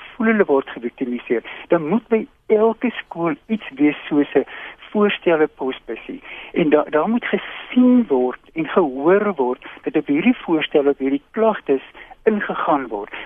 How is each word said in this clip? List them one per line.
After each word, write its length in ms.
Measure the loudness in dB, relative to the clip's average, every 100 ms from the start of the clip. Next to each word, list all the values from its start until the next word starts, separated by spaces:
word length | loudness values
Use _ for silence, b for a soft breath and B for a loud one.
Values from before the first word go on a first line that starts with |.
| -10 -2
voel 160 | 0
hulle 140 | 2 2
word 200 | 0 -2
geviktimiseer, 760 | -8 -10 -6 -6 -6 -4 -4 B B -2
dan 140 | 0 2
moet 180 | -2 0
by 140 | -2 -2 _ 0 2
elke 360 | 2 0 -4 -6
skool 340 | -10 -4 -4 -4 -6
iets 240 | -8 -6 0
wees 180 | 0 0 -2
soos 280 | 0 2 0
'n 100 | -2 B B B -6
voorstelle 560 | 0 0 2 0 2 0
posbusie. 760 | -2 -8 -8 -10 -12 -12 -16 B B B
En 180 | -2 2
da-, 160 | 2 2
daar 200 | 0 0
moet 160 | -2 -2
gesien 800 | -4 -6 -14 -2 4 6 4 4
word 320 | 0 0 -4 _
en 140 | -8 0
gehoor 680 | 0 0 0 2 4 2 0
word 300 | -2 -4 B B
dat 120 | -4 -4
op 120 | 0
hierdie 300 | 2 2 2 0
voorstelle, 440 | -2 2 2 2
op 80 | 0
hierdie 260 | -2 -2 -4
klagtes 520 | 0 0 0 -2 -2 -4 B B B
ingegaan 640 | 0 0 -4 -4 0 0 -2
word. 260 | -8 -10 B